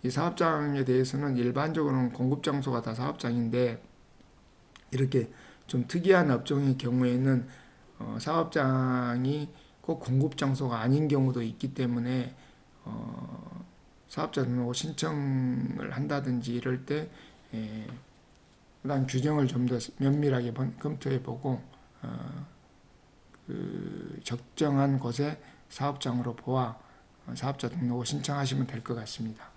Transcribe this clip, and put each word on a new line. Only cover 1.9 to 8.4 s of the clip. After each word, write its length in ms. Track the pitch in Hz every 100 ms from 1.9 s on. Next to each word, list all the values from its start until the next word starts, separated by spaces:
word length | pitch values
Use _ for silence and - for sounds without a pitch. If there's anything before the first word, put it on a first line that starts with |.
| 131 123
공급 300 | 123 127 139
장소가 400 | 156 139 135 120
다 120 | 117
사업장인데 880 | 113 139 - 123 120 117 123 123 113 - - - - - - - - - - -
이렇게 400 | 131 131 135 110 - - - -
좀 200 | 127 120
특이한 440 | 175 175 185 151
업종의 460 | 120 - 143 139 131
경우에는, 720 | 123 127 123 123 135 123 123 - - - - -
어, 200 | 117 117
사업장이 1300 | 147 165